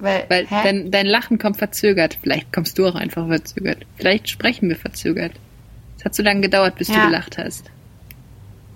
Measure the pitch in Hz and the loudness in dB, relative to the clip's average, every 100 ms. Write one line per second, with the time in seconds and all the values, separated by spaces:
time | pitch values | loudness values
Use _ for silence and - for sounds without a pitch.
0 | 196 190 - 180 - 208 214 196 180 196 | -2 -2 0 -2 0 0 0 0 0 0
1 | 196 220 - 220 208 202 208 - 208 190 | 4 2 2 0 0 -2 -4 0 2 4
2 | 160 - - 143 - - 165 - 190 170 | 2 0 -2 -2 -2 -4 -2 0 0 0
3 | 165 - 165 160 - - 190 - - - | -6 -4 -2 -2 -2 -6 -4 -6 -10 -2
4 | - 196 - - 226 247 185 160 - - | 0 0 -2 -2 -2 0 0 -2 -6 -6
5 | 170 180 170 - - - - - - - | -2 -2 -4 -8 -20 -20 -20 -20 -20 -8
6 | 202 - 208 202 196 196 190 - 180 214 | -6 0 2 2 4 4 4 2 0 4
7 | 214 165 - - 175 - - - - - | 4 2 -2 -8 -8 -10 -18 -20 -20 -20
8 | - - - - - - - | -20 -20 -20 -20 -20 -20 -20